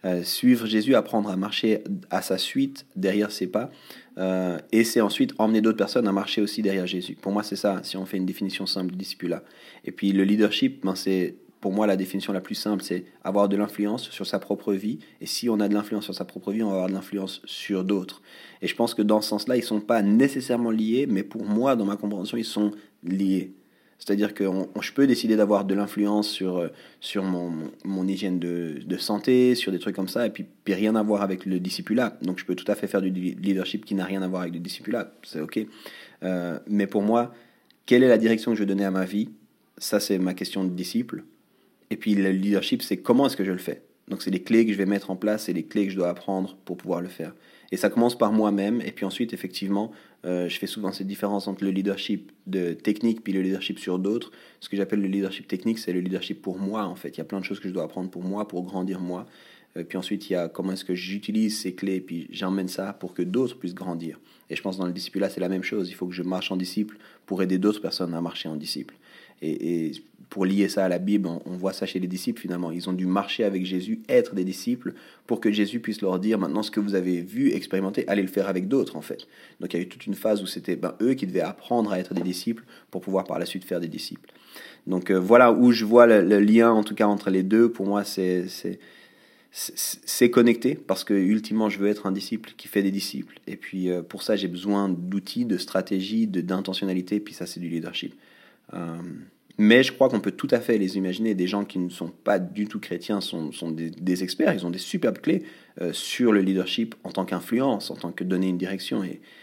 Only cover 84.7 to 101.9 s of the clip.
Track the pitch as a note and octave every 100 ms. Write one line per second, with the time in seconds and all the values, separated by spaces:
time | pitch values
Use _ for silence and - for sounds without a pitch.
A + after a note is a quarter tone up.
84.7 | - - F#2 F#2 F#2 F#2 A#2+ B2 A2 B2
85.7 | A2+ G#2+ A#2+ A#2 G#2+ F#2 G#2 G#2 A2+ A#2
86.7 | A2 G#2 G#2 G#2+ G2+ G2 F#2+ F#2+ A2 A#2
87.7 | A#2 G2 G2+ G2+ - F#2 F2+ F2 - F#2
88.7 | F#2+ - - - _ _ _ _ - -
89.7 | - - - - - A#2+ B2 A#2 A#2 B2+
90.7 | D3+ - F#2+ - G2+ F#2+ G#2+ G#2+ A2 G#2+
91.7 | G2 G2+ G#2 G2 G2 - A2 - - -
92.7 | G2+ G2 G2 - - - - - - -
93.7 | F#2 F2+ F2+ E2+ G2 - G#2 F#2+ F2 G2
94.7 | G2+ G2 F2 F2+ G2 - A#2+ A#2+ F2+ -
95.7 | F#2 - G2 F#2+ A2+ A2 F2+ E2+ F#2+ F#2+
96.7 | - G2 F#2 F2+ G#2 G#2 - F2 - F2
97.7 | E2 F2 - - - _ - - _ -
98.7 | F2+ E2+ E2+ F2 D2+ - _ _ - G#2
99.7 | A#2+ C3 - C3 G#2+ G2 - C3+ A#2 -
100.7 | A2 F#2+ F#2+ F#2 F#2 A2+ F#2+ F2+ G2+ G2+
101.7 | F#2+ F2+